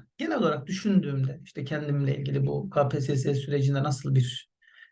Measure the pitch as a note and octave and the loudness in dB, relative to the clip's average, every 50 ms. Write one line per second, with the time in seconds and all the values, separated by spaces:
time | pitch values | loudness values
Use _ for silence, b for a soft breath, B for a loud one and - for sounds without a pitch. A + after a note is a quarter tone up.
0 | - _ _ - D4 E4+ D#4 B3 F#3+ D#3 D3+ C3+ - - F#3 F#3+ - G#3+ G3 F#3 | -14 _ _ -6 -4 -2 0 2 2 2 0 0 -4 -6 -6 -2 0 4 4 4
1 | C#3+ C#3+ C#3 C3+ C3+ C3 - - - - - D#3 C3+ - D#3 D3 D3 D3 C#3+ C#3+ | 4 2 -2 0 -2 -2 -4 -8 -14 -14 -10 -10 -8 -6 -6 -4 -2 -2 0 0
2 | C#3 C3+ C#3 C#3 C3+ C3 C#3 C#3 C3+ C#3 D3 C#3+ C#3 - - D3 C#3+ B2+ - C#3+ | 2 0 0 -2 -2 -2 0 0 0 0 -2 -4 -4 -2 2 2 2 2 2 -2
3 | C3+ - C#3 C3 - - C#3 B2+ - - C#3+ C#3 C3 C#3 C#3 C#3 C#3+ D3 C3+ - | 0 0 0 0 2 0 0 -2 -2 -2 0 2 2 2 2 2 0 0 -2 -2
4 | - C#3 C3+ C3 A#2+ - - - - _ _ _ B B B B B B | 0 2 2 2 2 2 -2 -10 -12 _ _ _ B B B B B B